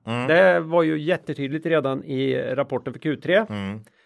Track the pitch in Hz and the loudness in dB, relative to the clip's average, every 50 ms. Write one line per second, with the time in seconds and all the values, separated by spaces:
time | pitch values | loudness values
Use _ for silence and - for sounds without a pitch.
0 | _ 113 117 120 123 139 160 180 190 185 175 170 165 160 165 170 165 160 156 156 | _ -6 -4 -2 0 2 4 6 6 6 4 4 0 2 2 2 2 2 0 -2
1 | 147 170 180 - - - 147 - 139 131 147 151 160 165 165 151 131 135 135 143 | -2 -2 -2 -2 -4 -6 -6 -6 -4 -4 -4 -4 0 0 2 2 2 0 -2 -4
2 | - 151 139 131 135 135 131 131 131 123 131 139 139 - 135 120 - 135 123 127 | -6 -6 -4 -2 0 0 0 -2 -2 -2 -2 -4 -2 -2 -4 -6 -6 -8 -10 -6
3 | - 156 139 139 - 160 180 214 220 214 107 101 98 98 104 113 110 _ _ _ | -4 -4 -4 -4 0 0 2 2 2 0 -4 -6 -6 -6 -8 -10 -14 _ _ _
4 | _ | _